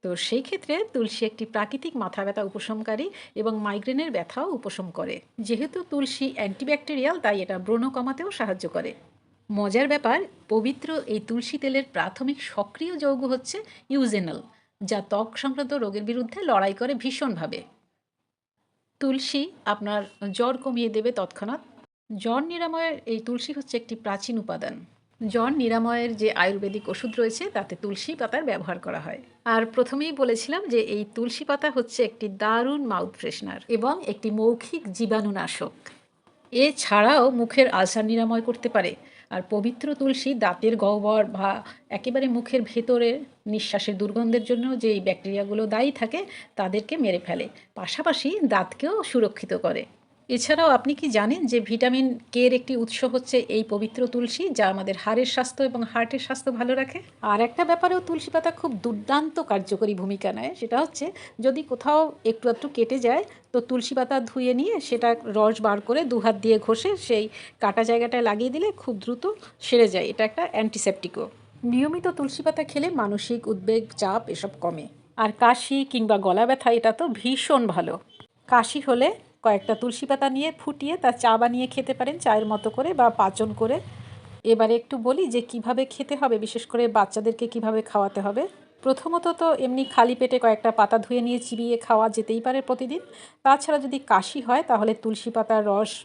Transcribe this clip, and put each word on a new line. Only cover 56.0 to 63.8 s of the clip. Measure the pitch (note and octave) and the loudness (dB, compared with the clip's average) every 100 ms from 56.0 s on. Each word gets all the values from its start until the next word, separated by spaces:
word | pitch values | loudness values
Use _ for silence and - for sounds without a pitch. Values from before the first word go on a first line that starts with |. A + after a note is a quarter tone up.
| A#3 C4+ | -2 -4
স্বাস্থ্য | - C4+ - | -4 -4 -4
ভালো | A#3 B3 C4 | -2 0 0
রাখে? | C4+ F4 - _ | -2 -6 -14 _
আর | G#3+ G#3 | 0 2
একটা | A#3+ A#3+ E4+ | 2 2 2
ব্যাপারেও | E4+ F4+ F#4 | 4 4 0
তুলসী | F4+ E4 - | -2 -6 0
পাতা | D#4+ E4 | 0 0
খুব | E4 E4 A3 | -2 -6 -4
দুর্দান্ত | A#3+ G#3 G#3 C#4 D#4 D#4+ | -4 -4 0 0 0 -4
কার্যকরী | D#4 G3+ F#3+ G3 G#3+ G3 | 0 0 0 -2 0 -2
ভূমিকা | F#3+ G3 G3 | -4 -2 -4
নেয়, | G#3 C#3 F#3 | -4 -6 -6
সেটা | A#3 A#3 | -2 0
হচ্ছে | D#4 - D#4 - - - | 0 -4 -8 -10 -18 -2
যদি | A#3+ C4+ | 0 0
কোথাও | D4 A#3+ C4+ D4+ D#4 - A3+ | -4 -4 2 4 4 0 -2
একটু | A3+ B3+ | 0 0
আধটু | A#3 - | 0 -4
কেটে | A#3+ A3+ C4 | 0 0 2
যায়, | A#3+ C#4 G#4 - _ | 2 2 0 -12 _
তো | B3 | -2
তুলসী | A#3+ B3+ | 0 -2